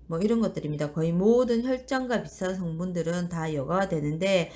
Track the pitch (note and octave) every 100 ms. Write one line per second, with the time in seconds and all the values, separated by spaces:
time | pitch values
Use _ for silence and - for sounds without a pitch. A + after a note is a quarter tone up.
0 | - E3 G#3+ A#3 G3+ D#3+ D3 D3 D3 E3
1 | E3 E3+ G3+ A#3+ B3 A#3 B3 B3+ - C4
2 | B3+ A3 D#3 - F#3 F#3+ E3+ D#3+ F#3 F3
3 | D#3+ F3 F3 E3+ D#3+ D3+ C3 F3+ F#3+ D#3+
4 | D3 D#3+ F#3+ F#3 D#3+